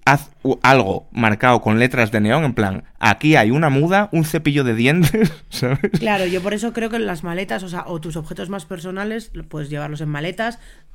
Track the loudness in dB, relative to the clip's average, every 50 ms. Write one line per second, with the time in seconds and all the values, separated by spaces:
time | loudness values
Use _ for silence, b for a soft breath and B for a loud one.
0 | 2 4 4 4 2 -4 -14 -6 -2 -2 0 2 4 6 6 6 4 2 -2 -4
1 | -6 -8 -4 0 0 0 2 2 2 4 4 4 2 2 2 2 2 2 2 0
2 | 0 0 2 2 2 2 2 2 0 0 0 0 0 0 -2 -6 -10 -14 -6 0
3 | 2 2 2 2 4 4 6 6 6 4 4 2 2 2 2 2 2 4 2 2
4 | 2 2 0 0 0 0 0 -2 0 0 0 2 2 0 2 2 4 4 4 4
5 | 4 2 4 2 2 2 0 -4 -14 -12 -8 -4 -2 -2 -2 0 -2 -2 -2 -2
6 | 0 0 0 0 0 -2 -2 -2 -2 -4 -4 -4 -4 -6 -4 -4 -6 -4 -4 -4
7 | -4 -4 -6 -6 -8 -8 -6 -6 -6 -6 -6 -8 -8 -8 -10 -10 -8 -8 -8 -8
8 | -8 -8 -8 -8 -10 -10 -10 -10 -10 -8 -8 -10 -10 -10 -12 -12 -10 -10 -8 -8
9 | -6 -6 -8 -8 -10 -12 -14 -14 -14 -12 -10 -10 -10 -8 -8 -8 -8 -8 -8 -8
10 | -6 -6 -6 -6 -6 -8 -6 -6 -6 -6 -8 -10 b b b b b b -12